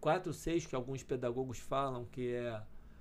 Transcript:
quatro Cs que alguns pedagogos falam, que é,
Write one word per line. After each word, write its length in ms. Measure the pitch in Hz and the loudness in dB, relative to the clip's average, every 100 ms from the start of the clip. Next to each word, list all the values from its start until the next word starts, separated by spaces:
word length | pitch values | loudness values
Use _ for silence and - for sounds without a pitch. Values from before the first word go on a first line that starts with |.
quatro 320 | 156 180 175 | 4 4 2
Cs 320 | - 170 165 165 | -2 2 2 2
que 100 | 131 | -2
alguns 280 | 123 135 | -2 -4
pedagogos 560 | - 131 123 120 131 113 | 0 0 2 2 0 -2
falam, 460 | - 135 139 123 117 | 0 2 2 0 -4
que 280 | - 123 | -2 0
é, 260 | 120 120 110 - - - - | 0 0 -4 -6 -12 -14 -14